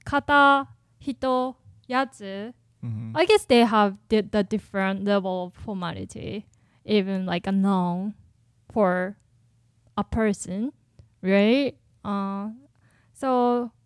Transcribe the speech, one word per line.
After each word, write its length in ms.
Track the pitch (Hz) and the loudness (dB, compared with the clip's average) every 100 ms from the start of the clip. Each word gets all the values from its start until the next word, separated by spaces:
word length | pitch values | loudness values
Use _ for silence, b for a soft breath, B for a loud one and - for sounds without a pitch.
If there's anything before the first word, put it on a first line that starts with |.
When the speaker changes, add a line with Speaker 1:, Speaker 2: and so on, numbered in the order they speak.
Speaker 1:
kata, 640 | - 285 277 285 277 277 269 - _ _ | -4 -4 2 4 6 4 0 -14 _ _
hito, 560 | - 262 262 254 247 240 - _ _ | -12 -6 -2 -2 -2 -8 -20 _ _
yatsu, 640 | 247 269 - 202 196 214 - _ _ | -4 -4 -6 -12 -10 -12 -16 _ _
Speaker 2:
Mm-hmm. 320 | 120 110 113 294 | -10 -8 -6 -2
Speaker 1:
I 80 | |
guess 220 | 339 427 - | 4 4 4
they 160 | 240 | 4
have 320 | 233 214 208 196 _ | 6 4 2 0 _
the, 100 | 220 196 | -2 0
the 160 | 214 | -2
different 600 | 196 214 - 202 190 196 202 | -2 -4 -4 -4 -2 -2 0
level 400 | 202 190 185 180 | 0 0 -6 -6
of 60 | - | -10
formality, 920 | - 196 170 190 196 - - 202 - _ _ _ | -10 -6 -6 -8 -12 -12 -10 -10 -12 _ _ _
even, 400 | - 214 190 190 185 | 0 0 2 -4 -2
like, 220 | 175 190 | -4 -2
a 40 | 196 | 0
noun 600 | 196 190 180 175 202 208 - _ _ _ _ | 2 2 0 -2 -6 -10 -20 _ _ _ _
for 480 | 233 196 180 185 208 _ _ _ _ _ _ _ - | 0 2 2 -4 -8 _ _ _ _ _ _ _ -8
a 80 | |
person, 720 | 208 233 214 202 - 185 240 - _ _ - _ | -6 0 0 0 -6 -6 -6 -8 _ _ -20 _
right? 540 | 185 196 208 254 277 - _ _ | 0 4 4 4 0 -4 _ _
Uh, 460 | 202 202 196 196 202 233 285 _ _ _ _ _ | -6 -4 -4 -6 -8 -12 _ _ _ _ _ _
so 560 | 269 254 247 240 240 _ | 0 2 2 0 -2 _